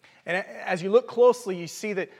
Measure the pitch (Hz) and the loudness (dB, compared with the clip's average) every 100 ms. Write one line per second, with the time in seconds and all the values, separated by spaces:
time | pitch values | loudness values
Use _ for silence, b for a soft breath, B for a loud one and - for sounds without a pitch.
0 | B B - 180 - - 196 180 190 226 | B B -6 -6 -6 -10 -6 -4 2 2
1 | 247 233 247 240 202 180 170 - 214 190 | 2 4 6 4 -2 -8 -8 -8 -6 -6
2 | 170 | -6